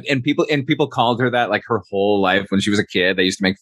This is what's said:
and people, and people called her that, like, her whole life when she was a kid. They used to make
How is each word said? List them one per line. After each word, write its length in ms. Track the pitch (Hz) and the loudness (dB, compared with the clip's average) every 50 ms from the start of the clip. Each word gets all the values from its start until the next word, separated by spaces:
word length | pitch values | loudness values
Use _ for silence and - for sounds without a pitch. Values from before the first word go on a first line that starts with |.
| 98 131 | -2 -2
and 140 | 143 131 | -2 0
people, 240 | 123 151 147 151 165 - | 0 0 0 0 0 0
and 160 | 156 143 127 | -2 -2 0
people 200 | 147 156 135 151 - | -2 0 0 -2 0
called 320 | - 131 117 120 120 110 | 0 0 2 2 2 0
her 100 | 127 123 | 0 0
that, 180 | 117 123 120 95 | 0 0 0 0
like, 120 | 104 104 - | -2 -4 -2
her 140 | - 120 104 - _ | -4 -4 -4 -4 _
whole 300 | 98 98 98 104 104 101 | -2 0 0 2 2 2
life 260 | 95 92 92 98 98 - | 2 2 2 0 0 0
when 100 | 98 98 | -2 0
she 100 | 98 107 | 0 2
was 80 | 104 104 | 0 0
a 80 | - | -2
kid. 300 | - - 98 90 92 95 | -2 -2 0 0 2 2
They 80 | 92 92 | 2 0
used 140 | 92 92 - | 0 0 0
to 40 | 98 | -2
make 120 | 95 95 - | -2 -2 -2